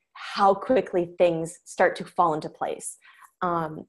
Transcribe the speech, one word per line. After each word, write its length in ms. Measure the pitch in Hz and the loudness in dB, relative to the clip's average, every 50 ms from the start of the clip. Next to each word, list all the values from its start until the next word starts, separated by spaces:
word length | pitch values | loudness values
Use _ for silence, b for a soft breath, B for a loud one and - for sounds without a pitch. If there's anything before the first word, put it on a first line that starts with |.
| _ _ _ | _ _ _
how 400 | - - - - 226 202 196 196 | -16 -14 -10 -2 4 4 4 4
quickly 600 | 190 - - 262 190 190 - - 180 175 170 - | 2 0 2 2 2 2 0 -2 -2 -2 -2 0
things 420 | - 180 175 165 160 165 165 - - _ | 2 2 2 2 0 -4 -6 -10 -14 _
start 320 | - - - 190 170 - | -10 0 2 2 2 2
to 60 | - 180 | -2 -8
fall 300 | - - - 175 165 151 | -6 0 2 2 2 2
into 160 | 156 160 156 | -2 -4 -8
place. 480 | - _ - 156 - - - - - b b b b b b b _ _ | -10 _ -8 -8 -8 -10 -12 -14 -16 b b b b b b b _ _
Um, 460 | 185 175 170 170 160 156 156 - - | -4 -2 -2 -2 -4 -6 -8 -12 -14